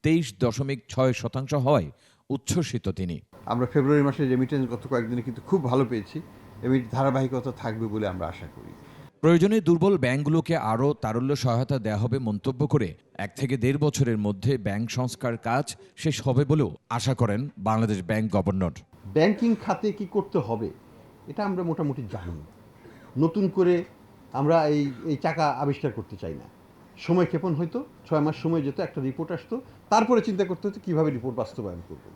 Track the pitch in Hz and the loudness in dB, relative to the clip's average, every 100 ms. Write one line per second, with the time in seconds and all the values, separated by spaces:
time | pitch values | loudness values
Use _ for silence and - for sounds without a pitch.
0 | 156 165 151 - 123 113 139 135 _ - | 4 2 2 0 0 0 -4 -4 _ 2
1 | 131 123 117 131 131 147 127 143 78 - | 2 2 -4 -6 -2 0 4 4 2 -10
2 | _ _ _ 135 - 180 151 120 - 92 | _ _ _ -6 -2 -2 0 -2 -4 -4
3 | 92 69 - - - 117 123 151 135 147 | -4 -6 -10 -18 -4 -2 2 2 4 4
4 | 143 135 139 127 127 147 127 117 117 127 | 4 2 2 2 2 0 -2 -4 -2 -2
5 | 113 120 117 113 - 190 131 127 127 120 | -2 -4 -6 -10 -2 0 2 2 2 -2
6 | 98 160 - - - - 123 131 117 123 | -6 -12 -12 -20 -20 -8 0 0 0 0
7 | 135 131 131 131 127 120 123 110 113 107 | 2 2 0 -2 -6 -6 -6 -4 -4 -2
8 | 104 92 80 - 78 - 50 - - - | -2 -4 -6 -8 -14 -16 -18 -20 -20 -20
9 | - _ 156 170 190 220 160 170 185 190 | -20 _ 4 6 6 4 4 4 4 4
10 | 127 135 147 160 156 165 110 113 139 147 | 2 0 2 0 2 -2 0 2 2 0
11 | 113 113 131 143 123 117 110 139 107 104 | -2 0 0 0 2 2 2 0 0 0
12 | 117 131 117 104 135 127 147 147 95 73 | 0 0 -2 -2 -2 -2 2 2 0 -6
13 | _ - 101 - 135 131 120 139 147 - | _ -10 -10 -4 -2 0 0 2 0 2
14 | 127 113 104 98 113 135 104 98 113 127 | 0 2 0 0 0 0 0 -4 -4 -4
15 | 127 - 127 117 117 123 139 - - - | -4 -4 -4 -4 -2 -2 -2 -10 -18 -4
16 | 160 143 135 123 139 156 110 76 _ 120 | -2 -2 0 2 4 2 2 -2 _ -4
17 | 135 127 117 104 143 - 101 110 113 104 | -2 2 2 0 -4 -6 0 2 2 0
18 | 85 110 110 101 92 190 90 - - - | 0 -2 2 0 0 0 -2 -4 -20 -20
19 | 98 101 175 208 233 214 - 190 214 - | -4 2 4 4 0 0 -2 -2 -2 -4
20 | 185 208 190 175 101 113 104 - - - | -4 -4 -2 -2 -2 -4 -4 -10 -20 -20
21 | - - - 147 202 180 175 160 151 135 | -20 -20 -14 -6 -4 -2 -2 -2 -2 -4
22 | 110 101 87 80 76 - - - - - | -8 -10 -10 -12 -14 -20 -20 -20 -20 -20
23 | - 123 160 190 190 190 180 175 175 - | -10 0 0 2 0 2 4 2 0 -16
24 | - - - 127 147 165 151 151 143 120 | -20 -20 -10 -2 2 4 4 2 0 -4
25 | 165 143 165 156 151 127 143 139 143 110 | -4 -2 -2 0 0 0 -2 -2 -4 -4
26 | 98 101 82 73 - - - - - - | -10 -10 -10 -10 -14 -20 -20 -20 -20 -14
27 | - 175 170 160 185 151 170 233 294 - | 0 2 2 0 -2 -2 -2 -4 -8 -16
28 | - 156 147 143 160 165 139 139 170 - | -2 0 2 0 -2 0 -2 -4 -6 -4
29 | 131 127 160 170 - 233 - - - 208 | -6 -6 -6 -8 -6 -10 -10 -20 2 2
30 | 220 240 - 190 185 180 202 202 - 156 | 4 2 2 -2 -2 -2 -6 -8 -4 0
31 | 156 127 127 117 117 - 101 87 87 76 | 0 0 -6 -6 -6 -6 -8 -10 -14 -18
32 | - | -18